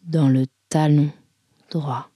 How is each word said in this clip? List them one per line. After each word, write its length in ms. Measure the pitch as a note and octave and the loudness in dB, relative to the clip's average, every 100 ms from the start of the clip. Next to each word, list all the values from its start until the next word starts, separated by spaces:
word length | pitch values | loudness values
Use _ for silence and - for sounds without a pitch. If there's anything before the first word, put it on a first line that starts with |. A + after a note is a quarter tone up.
Dans 240 | F3 D#3 C#3 | -4 0 2
le 180 | C3 C3 _ _ | 2 0 _ _
talon 420 | D#3 D#3 D3 D3 - _ _ _ _ _ | 0 2 2 2 -4 _ _ _ _ _
droit. 400 | E3 C#3+ B2 - | -8 -6 -8 -12